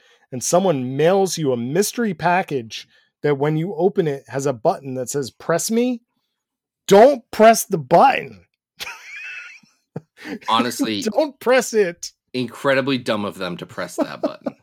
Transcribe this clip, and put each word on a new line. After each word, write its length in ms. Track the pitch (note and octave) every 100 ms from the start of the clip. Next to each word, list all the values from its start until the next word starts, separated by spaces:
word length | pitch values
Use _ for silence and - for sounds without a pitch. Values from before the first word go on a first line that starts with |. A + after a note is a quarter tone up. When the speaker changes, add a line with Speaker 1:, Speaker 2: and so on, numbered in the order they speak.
| _ _ _
Speaker 1:
and 120 | B2+
someone 520 | - F3 F#3+ C#3 B2+ C3+
mails 400 | D#3+ G3 F#3+ -
you 160 | C#3
a 60 | B2
mystery 560 | A#2+ E3 G#3 - A3+
package 760 | E3 E3 F3+ F#3 C#3 A2+ - - _ _ _
that 160 | D3 C#3
when 180 | D3 D#3
you 160 | F3
open 340 | E3 F#3 - D#3+
it 160 | C#3 -
has 180 | C3+ C#3
a 80 |
button 400 | A#2+ E3 F#3+ C3+
that 160 | B2+ B2
says, 220 | C#3+ A#2+
"Press 400 | - - E3 -
me," 320 | A3+ B3 A#3+ _ _ _ _ _ _ _ _ -
don't 380 | G3 C4 C4 -
press 340 | - A3 A3 -
the 140 | F#3
button. 680 | B2+ E3+ - - - F#2+ _ _ _ _
<laughs> 1700 | - - - - - - - - _ _ _ - - _ D4+ B3+ -
Speaker 2:
Honestly, 540 | A3+ A#3+ - B3 G#3
Speaker 1:
Don't 380 | G#3+ C4 D#4 -
press 340 | A3+ C4 -
it. 380 | A3 F#3 F3 - - _
Speaker 2:
incredibly 680 | B2+ A#2 - C#3+ C3+ C3 C3
dumb 260 | B2+ G#2+ G2+
of 140 | F2
them 180 | F2+ F2
to 80 | F2+
press 300 | - F#2 -
that 260 | - C#2+
button. 340 | - - - -